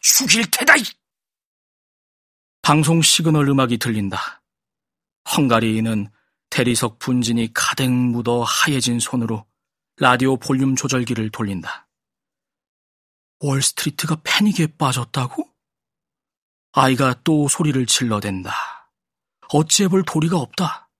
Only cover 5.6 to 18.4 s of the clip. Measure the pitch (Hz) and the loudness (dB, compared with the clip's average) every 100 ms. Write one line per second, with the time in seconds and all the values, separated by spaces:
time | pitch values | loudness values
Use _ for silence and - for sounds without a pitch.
5.6 | 113 110 113 107 104 _ _ _ _ - | 2 0 -2 -2 -6 _ _ _ _ -2
6.6 | 117 117 120 107 - 123 117 117 113 - | 0 0 -2 -6 -2 -2 0 -2 -2 -4
7.6 | - - 131 123 123 120 117 120 117 - | -4 -2 0 0 0 0 0 0 0 0
8.6 | - 139 123 120 113 127 113 107 - _ | 0 0 0 -2 -2 -4 -4 -6 -8 _
9.6 | _ _ _ _ 135 123 131 131 - 135 | _ _ _ _ 2 2 2 0 -2 0
10.6 | 135 131 - 131 117 113 107 107 107 95 | 0 0 -2 -4 -2 -4 -4 -4 -6 -4
11.6 | 80 - _ _ _ _ _ _ _ _ | -8 -14 _ _ _ _ _ _ _ _
12.6 | _ _ _ _ _ _ _ _ 143 135 | _ _ _ _ _ _ _ _ -2 0
13.6 | 135 - - - 160 156 - - 208 175 | -2 -2 -6 -4 -4 -4 -2 2 2 2
14.6 | 156 - 143 123 120 - 123 - - _ | -2 0 -2 0 -4 -4 -6 -6 -10 _
15.6 | _ _ _ _ _ _ _ _ _ _ | _ _ _ _ _ _ _ _ _ _
16.6 | _ - 131 127 135 120 - 156 143 - | _ 2 2 4 0 0 0 2 2 0
17.6 | 156 135 120 - 123 107 101 95 | 0 0 0 0 0 -2 -4 -6